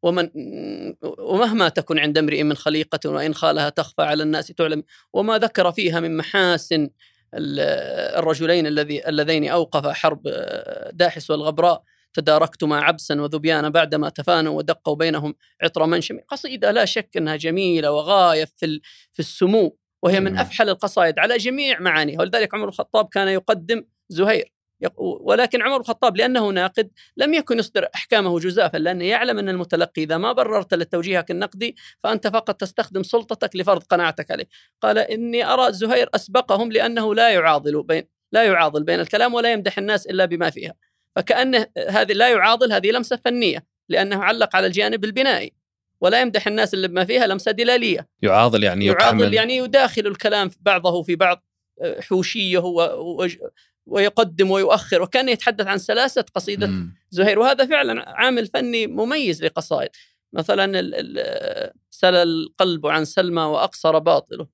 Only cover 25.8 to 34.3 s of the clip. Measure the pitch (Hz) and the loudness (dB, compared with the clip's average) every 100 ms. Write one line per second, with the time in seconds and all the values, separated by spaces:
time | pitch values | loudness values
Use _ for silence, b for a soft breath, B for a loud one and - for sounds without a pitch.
25.8 | 233 226 247 190 240 254 208 190 185 - | -4 0 0 2 0 0 0 0 -2 -2
26.8 | 214 _ b - 277 320 285 233 214 208 | -4 _ b -4 0 0 0 -2 0 -2
27.8 | - - - 220 190 175 175 180 175 160 | -4 -6 0 0 2 -2 -2 0 0 0
28.8 | 156 185 175 233 247 220 196 185 175 165 | -2 -2 -2 -2 0 -2 -4 -4 -2 -2
29.8 | 170 - 156 160 208 247 233 214 185 170 | -2 -4 -4 -2 -2 0 0 -2 -2 -4
30.8 | 165 175 170 180 165 175 208 190 233 - | -2 -4 -2 -2 -2 -6 -6 -6 -8 -8
31.8 | B B - 220 214 220 220 196 185 - | B B -4 -2 0 -2 -2 -6 -6 -4
32.8 | 220 190 185 233 220 220 214 185 180 185 | -4 -4 -2 -2 -2 -6 -6 -4 0 0
33.8 | - 175 170 156 156 | 2 2 2 -2 -8